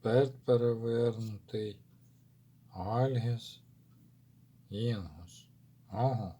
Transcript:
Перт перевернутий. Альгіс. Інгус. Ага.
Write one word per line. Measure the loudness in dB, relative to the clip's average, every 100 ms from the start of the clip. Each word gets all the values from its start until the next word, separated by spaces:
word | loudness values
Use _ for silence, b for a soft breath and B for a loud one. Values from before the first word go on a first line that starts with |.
| 4
Перт | 4 4 0 2
перевернутий. | 4 4 0 0 2 2 0 -8 -10 -8 -6 -6 -8 -20 -20 -20 -20 -20 -20 -20 -20 -18
Альгіс. | -8 -2 2 2 2 0 -4 -6 -18 -20 -20 -20 -20 -20 _ _ -20 -20 -20 -12
Інгус. | -4 -2 -2 -6 -14 -20 -20 -20 -20 -20 -20 -12
Ага. | 0 0 2 -4